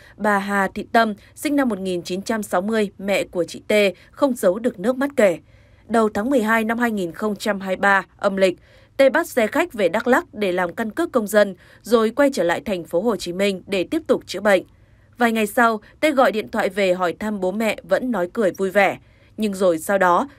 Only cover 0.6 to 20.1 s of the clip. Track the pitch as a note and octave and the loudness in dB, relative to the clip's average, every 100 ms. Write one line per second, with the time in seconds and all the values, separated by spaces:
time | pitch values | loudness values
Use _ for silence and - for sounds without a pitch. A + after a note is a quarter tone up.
0.6 | F#3+ G#3 - A#3 A3+ G3+ - - D4+ C#4+ | -2 -4 0 2 2 -2 -14 -8 -2 0
1.6 | C4 F#3+ F#3+ F3+ E3+ F3+ G3 A3 G#3 F#3 | 0 -2 -4 -6 -4 -6 -4 -6 -2 -2
2.6 | G3+ A3 G3+ - G3 F#3 - F3+ E3 - | 0 -2 -2 -4 -2 -2 -2 -4 -6 -6
3.6 | - G#3+ G3+ - _ - C#4+ A#3+ F#3+ G3 | 0 2 2 0 _ -2 -2 2 0 0
4.6 | B3 B3 G#3+ B3+ C#4 - G3+ D#3+ - - | -2 -2 -2 -2 -2 2 2 2 -8 -20
5.6 | _ _ - A3+ G#3+ G#3 A#3 C#4 G#3+ A3+ | _ _ -2 2 2 0 0 0 2 0
6.6 | A3 A#3 A#3+ G#3 E3+ D3+ G#3+ G3 A3 G3+ | 0 -2 -2 -2 -6 -4 -6 -4 -4 -4
7.6 | F#3+ F#3 G3+ G3 - _ G3+ G3 F#3+ - | -4 0 2 2 0 _ -2 2 2 0
8.6 | _ - _ - C4+ D#4 E4+ - G#3+ C#4+ | _ -20 _ 2 4 4 0 0 0 0
9.6 | E4+ G#3 F3+ G#3+ B3 C4 F4 G#3+ G3+ F3+ | -2 0 0 0 2 0 0 -4 -2 0
10.6 | F3+ F3 A3 B3+ E4 B3 G#3 G#3 G3+ F3+ | -2 -4 -6 -4 -2 -2 2 2 2 -2
11.6 | - - G3 A3+ A3 A#3 C#4+ C4+ E3+ E3 | -18 -20 0 0 2 2 2 2 0 -2
12.6 | - F#3 D#3+ E3+ A#3 F#3+ F3 F3 G3+ F#3 | -4 -6 -4 -2 -2 -2 -4 -2 -2 -2
13.6 | - F#3+ E3 D#4+ - G#3+ - F3 G#3 F#3+ | -4 -4 -2 -4 0 -2 -2 -4 2 2
14.6 | - _ _ _ _ - A#3+ A3+ G#3+ B3+ | 0 _ _ _ _ -2 0 0 0 2
15.6 | A#3 G#3+ - _ D#4 C4+ A3+ - B2 A3 | 2 0 -8 _ 0 2 2 0 -4 -4
16.6 | F#3+ F#3 G3 F3 F3 D#3 G#3+ G#3 F#3 G#3 | -2 0 0 2 -2 -4 -6 -2 -2 -2
17.6 | A3 - - F#3 B3+ G#3 F3+ - F#3+ C#3+ | -2 -4 -2 -2 0 -2 -2 0 -2 0
18.6 | F#3+ G3+ F#3 B2+ _ _ _ - G#3+ F#3+ | 0 2 2 0 _ _ _ -6 -4 0
19.6 | F#3+ D#3+ F3+ G3 F3+ | 0 0 -2 2 4